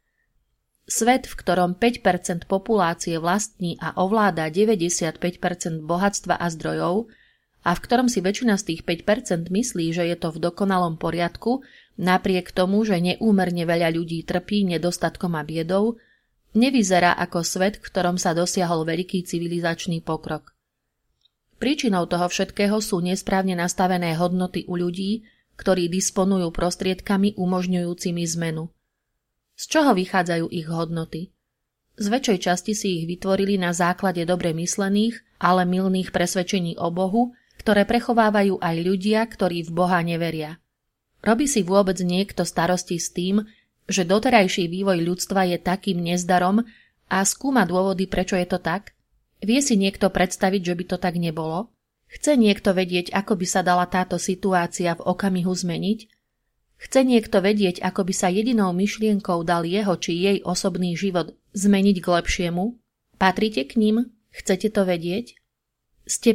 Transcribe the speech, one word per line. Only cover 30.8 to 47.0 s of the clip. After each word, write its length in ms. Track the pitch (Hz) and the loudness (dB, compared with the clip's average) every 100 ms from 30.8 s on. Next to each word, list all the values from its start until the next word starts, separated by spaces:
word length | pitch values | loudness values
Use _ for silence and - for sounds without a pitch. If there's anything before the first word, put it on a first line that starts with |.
| 165 165 160 160 185 _ _ _ _ _ _ - | -4 -4 -6 -10 -12 _ _ _ _ _ _ -6
Z 80 | 202 | -2
väčšej 240 | 240 269 185 | 0 0 0
časti 400 | 190 180 - 208 | 0 -2 -2 -4
si 240 | 202 175 | -2 -4
ich 20 | 165 | -4
vytvorili 480 | 175 190 190 196 202 | -4 0 0 2 0
na 160 | 175 | 0
základe 480 | 175 175 180 190 175 | 0 0 0 -2 0
dobre 320 | 170 180 175 | 0 0 0
myslených, 640 | 160 170 - 196 202 226 - _ - | -2 -4 -2 0 2 0 -2 _ -2
ale 240 | 180 185 180 | 2 4 2
mylných 480 | 185 190 185 180 | 0 0 0 -2
presvedčení 640 | 185 175 190 180 196 170 - | -2 0 -2 -2 -2 -4 -4
o 160 | 170 | -4
Bohu, 400 | 175 190 220 247 - _ - | -2 0 0 0 -4 _ -4
ktoré 240 | - 202 | 2 4
prechovávajú 800 | 202 240 240 233 214 208 202 185 | 4 2 2 2 4 4 2 2
aj 140 | 175 165 175 | -2 -2 0
ľudia, 400 | 196 202 214 226 | 0 2 0 0
ktorí 400 | - 180 170 165 | -2 -2 -2 -4
v 80 | |
Boha 240 | 165 180 185 170 | -2 2 2 0
neveria. 560 | 170 165 160 151 165 _ _ _ _ _ _ 202 | -2 -2 -4 -8 -12 _ _ _ _ _ _ 0
Robí 240 | 226 285 | 2 2
si 160 | 226 175 | 0 4
vôbec 320 | 196 190 185 | 4 4 0
niekto 480 | 180 180 202 - 170 | 0 0 0 -2 -2
starosti 560 | - 170 180 - 170 | 0 0 0 -2 -6
s 80 | - | -6
tým, 320 | - 180 208 214 _ _ _ - | -4 0 0 -2 _ _ _ -4
že 160 | 196 175 | -2 2
doterajší 640 | 202 254 240 185 - 170 | 2 4 4 4 0 -2
vývoj 320 | 180 196 175 | -2 0 2
ľudstva 480 | 170 180 - 196 185 | 0 -2 -2 0 0
je 80 | 175 | 0
takým 400 | 180 190 - 175 | -2 -2 -2 -2
nezdarom 640 | 170 175 175 180 180 214 240 - _ _ | -2 -2 2 2 4 2 0 -8 _ _